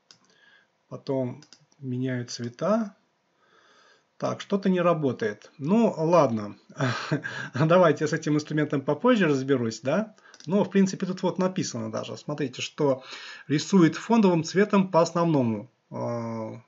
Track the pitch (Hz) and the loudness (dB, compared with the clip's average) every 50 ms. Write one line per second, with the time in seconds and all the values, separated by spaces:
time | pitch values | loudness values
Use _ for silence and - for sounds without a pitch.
0 | _ _ - _ _ _ _ _ _ _ _ _ _ _ _ _ _ _ 139 127 | _ _ -20 _ _ _ _ _ _ _ _ _ _ _ _ _ _ _ -18 -14
1 | _ - 135 135 131 123 104 - - _ - _ _ _ _ _ 139 127 127 123 | _ -6 -4 -4 -4 -6 -8 -12 -20 _ -20 _ _ _ _ _ -10 -8 -6 -6
2 | 127 131 127 123 120 120 - - 120 120 120 - 160 180 214 226 220 202 - _ | -4 -4 -4 -6 -6 -8 -10 -10 -10 -10 -8 -6 -2 0 0 0 -2 -6 -10 _
3 | _ _ _ _ _ _ _ _ _ _ _ _ _ _ _ _ _ _ _ _ | _ _ _ _ _ _ _ _ _ _ _ _ _ _ _ _ _ _ _ _
4 | _ _ _ _ 147 131 127 - - - 196 196 196 196 185 180 170 175 170 160 | _ _ _ _ -6 -6 -6 -6 -6 -4 -4 -2 0 0 0 2 4 2 2 2
5 | 147 131 113 - 113 107 104 - - - _ - 135 151 196 226 233 196 - 156 | 0 -2 -2 0 -4 -4 -4 -6 -16 -20 _ -10 -2 0 2 4 4 2 0 0
6 | 160 160 175 165 143 127 117 107 104 104 104 - _ _ - - 143 123 117 - | 0 4 4 4 4 4 2 -4 -6 -8 -12 -18 _ _ -6 -4 -2 -2 -2 -4
7 | - - 156 143 - - - - - - - 123 156 160 170 185 180 160 143 - | -4 -4 -4 -4 -4 -8 -10 -10 -12 -8 -2 0 2 4 6 6 6 6 4 2
8 | 160 143 160 156 160 156 151 151 147 - 151 151 151 147 151 143 135 - 147 147 | 0 -2 -2 -2 0 0 0 0 0 -2 -2 -2 0 0 -2 -4 -2 -2 -4 2
9 | - 247 254 214 185 156 143 131 131 135 139 123 120 113 107 - - 127 151 196 | 4 4 4 4 4 2 2 0 2 0 0 0 0 -4 -6 -4 -4 -2 -2 -2
10 | 220 220 _ _ _ - - _ - 147 185 208 190 196 - 196 196 185 - - | -2 -4 _ _ _ -20 -20 _ -8 -2 0 0 0 2 4 2 2 2 2 -4
11 | 185 175 185 185 - 175 - - 185 185 185 196 127 - - 120 110 110 110 113 | -6 -6 -6 -4 -4 -4 -2 0 -2 -2 0 -2 -6 -6 -6 -8 -8 -6 -6 -8
12 | 117 - 113 113 - - 147 147 151 127 123 - 117 - - - 156 139 131 127 | -8 -8 -12 -12 -8 -10 -6 -4 -6 -6 -6 -8 -12 -10 -4 0 0 0 0 0
13 | - - - - - - - - - - 139 151 - - 196 196 170 151 151 - | -4 -16 -18 -16 -16 -18 -18 -18 -6 -4 -2 -2 0 2 6 6 6 6 4 -2
14 | - - 226 233 208 185 175 165 156 - - 180 208 208 - 196 190 190 - 160 | -2 2 2 4 4 4 2 2 -2 -2 0 0 2 4 4 2 2 4 4 2
15 | 170 165 - 175 175 170 156 139 123 113 110 104 110 - _ _ _ _ - 120 | 2 2 0 0 0 2 2 2 2 0 -2 -4 -8 -12 _ _ _ _ -10 -8
16 | 120 120 120 117 117 117 113 113 110 110 110 123 - | -6 -6 -6 -6 -6 -8 -8 -8 -10 -10 -12 -16 -18